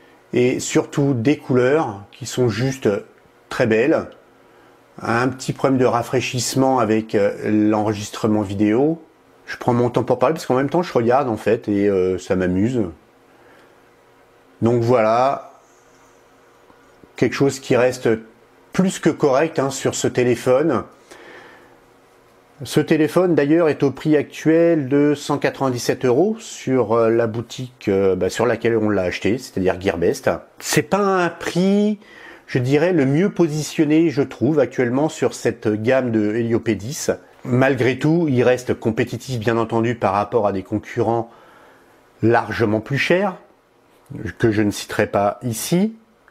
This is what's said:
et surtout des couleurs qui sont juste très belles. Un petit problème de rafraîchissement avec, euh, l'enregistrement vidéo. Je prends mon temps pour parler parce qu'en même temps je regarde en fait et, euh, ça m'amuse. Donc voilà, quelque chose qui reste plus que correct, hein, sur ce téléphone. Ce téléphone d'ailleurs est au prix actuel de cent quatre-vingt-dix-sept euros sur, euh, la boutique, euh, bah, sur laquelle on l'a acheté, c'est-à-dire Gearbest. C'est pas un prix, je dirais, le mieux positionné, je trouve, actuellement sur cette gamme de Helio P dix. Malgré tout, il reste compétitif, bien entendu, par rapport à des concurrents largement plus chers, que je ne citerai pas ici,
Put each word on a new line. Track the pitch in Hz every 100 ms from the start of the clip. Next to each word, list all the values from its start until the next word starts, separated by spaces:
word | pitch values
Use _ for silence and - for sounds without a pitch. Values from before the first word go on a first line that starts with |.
| - - _
et | 123 123 131
surtout | - 156 156 - 139
des | 127 113 147
couleurs | - 123 123 156 139 101 101
qui | - 117
sont | - 123
juste | 104 135 135 110 101 - _ _ _ _
très | - 120
belles. | 110 135 147 107 - _ _ _ - - _ _ -
Un | - 117 127
petit | 131 -
problème | 127 139 131
de | 123
rafraîchissement | 117 117 131 - 127 113 131 131 127
avec, | 107 110 110
euh, | 110 101 - 113 107 107
l'enregistrement | 107 104 104 107 - 113 107
vidéo. | 98 101 104 113 151 165 - _ _ _ -
Je | -
prends | -
mon | 120 120
temps | 131
pour | 123 123
parler | 131
parce | 165 -
qu'en | 127
même | 139
temps | 165
je | 175
regarde | 127 117 127 135
en | 107
fait | - 120 -
et, | 101 101
euh, | 95 92 92
ça | - 92
m'amuse. | 92 92 113 131 90 78 _ _ _ _ - - - _ _ _ _ _ _ _ _ _
Donc | 110 120
voilà, | 117 123 110 117 135 - - - _ _ _ _ _ _ _ _ _ _ _ - _ _ - -
quelque | 120
chose | - 139 131
qui | - 123
reste | 127 127 123 110 - - _ _ _
plus | - 185 -
que | 165
correct, | - 147 131 160 160
hein, | 135
sur | - 135
ce | - 123
téléphone. | 123 123 113 131 127 160 113 - - - - - - - - - - _ _ _ _ _ _ _ -
Ce | 127 156
téléphone | 151 156 156 170 180 151
d'ailleurs | 143 165 160
est | 139
au | 139
prix | 135 160 147
actuel | - - 156 160 170 165 127
de | 143 147
cent | 147 - 143
quatre-vingt-dix-sept | 139 - 135 123 - 127 127
euros | 120 202 220
sur, | - - - 131 104
euh, | 113 113
la | 117 117
boutique, | 110 110 - 127 - -
euh, | 98 98 92
bah, | 92
sur | - 120
laquelle | 113 117 113
on | 107
l'a | 101
acheté, | 90 - 95 120
c'est-à-dire | - - 90 90
Gearbest. | 95 82 90 135 - 87 - _
C'est | - -
pas | 147 196
un | 196 190 170
prix, | - - 170 190 202 208 208 - - - - -
je | 135
dirais, | 123 143 175
le | 175 135
mieux | 147 196
positionné, | - 165 151 143 - 147 156 165
je | 131
trouve, | 135 - 117 156
actuellement | 127 - 123 127 151
sur | - 123
cette | - 123 110 110
gamme | 107 110 131 127
de | 110 104
Helio | 113 117 113
P | 120 98
dix. | 107 156 - 87 - -
Malgré | 131 123 135 131 117 127
tout, | 147 165 160
il | 123
reste | 120 127 123
compétitif, | 120 120 110 131 117 - 123
bien | 107 117
entendu, | 113 117 113 110
par | 107
rapport | 98 104 120 104
à |
des | 98
concurrents | - 107 - - 110 117 113 - - - - - _ _ _ _
largement | 110 117 107 107 113 107
plus | 107 139
chers, | - 175 202 180 - _ _ _ _ _ _ - 98 -
que | 117
je | 104
ne | 104
citerai | - - - 104
pas | 101 101 -
ici, | 127 110 - 175 214 226 _ _ _